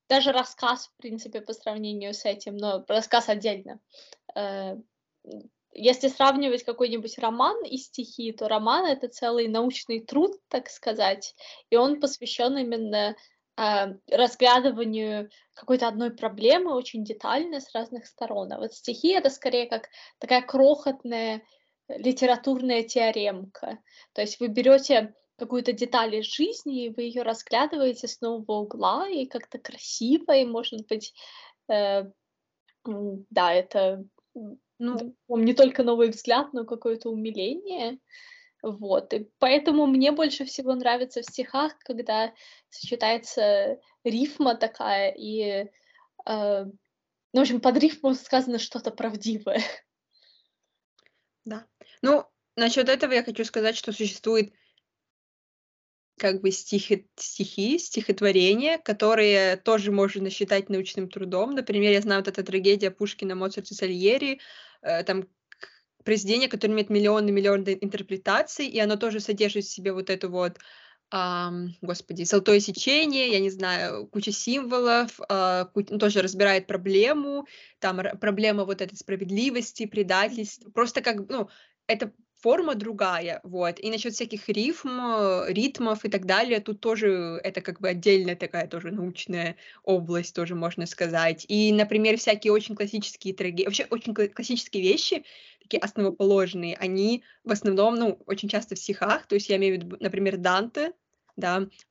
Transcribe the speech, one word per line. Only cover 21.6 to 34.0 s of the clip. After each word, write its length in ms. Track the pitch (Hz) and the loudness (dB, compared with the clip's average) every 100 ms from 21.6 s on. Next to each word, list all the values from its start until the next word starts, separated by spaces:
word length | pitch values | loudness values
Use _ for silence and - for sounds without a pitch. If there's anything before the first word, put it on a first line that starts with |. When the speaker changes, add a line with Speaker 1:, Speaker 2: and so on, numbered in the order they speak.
| _ _ _ | _ _ _
Speaker 1:
литературная 920 | - 226 262 254 240 269 262 254 233 | -4 -2 2 2 2 0 -2 0 0
теоремка. 960 | 226 254 226 220 202 190 196 - - 220 _ - - | 0 0 0 0 -2 -4 -12 -14 -12 -14 _ -20 -16
То 100 | - | -6
есть 180 | 208 - | -6 -4
вы 80 | 240 | -4
берёте 640 | 214 247 269 269 240 214 _ _ _ | 2 6 6 8 2 2 _ _ _
какую-то 360 | 233 247 240 | -6 -4 -2
деталь 420 | 214 240 240 226 214 | -2 0 0 0 -2
из 100 | 220 | -6
жизни, 580 | - 349 466 294 262 | -2 -2 -2 -8 -6
и 40 | 233 | -6
вы 120 | 220 | -6
её 180 | 240 247 | -8 -4
разглядываете 840 | 226 226 - 226 294 311 262 233 233 | -4 -6 -2 0 2 2 0 0 -8
с 120 | - | -6
нового 380 | 233 226 220 214 | -6 -6 -4 -4
угла, 480 | 208 - 190 240 392 | -4 -2 0 0 -2
и 180 | 339 262 | -6 -6
как-то 320 | 233 - - | -8 -12 -16
красиво, 720 | - - - - 226 311 - | -16 -16 -12 -6 2 2 4
и, 120 | 269 | 4
может 420 | 247 226 233 220 214 | 4 -2 -6 -8 -6
быть, 280 | 220 - _ - - - _ - | -6 -6 _ -20 -20 -20 _ -2
э, 360 | 208 202 196 196 _ _ _ _ _ _ _ 240 | 0 2 0 -2 _ _ _ _ _ _ _ -10
м, 400 | 202 202 196 196 | -8 -6 -8 -4
да, 220 | 208 180 | 0 4
это, 500 | 180 185 202 190 190 | 2 0 0 0 -2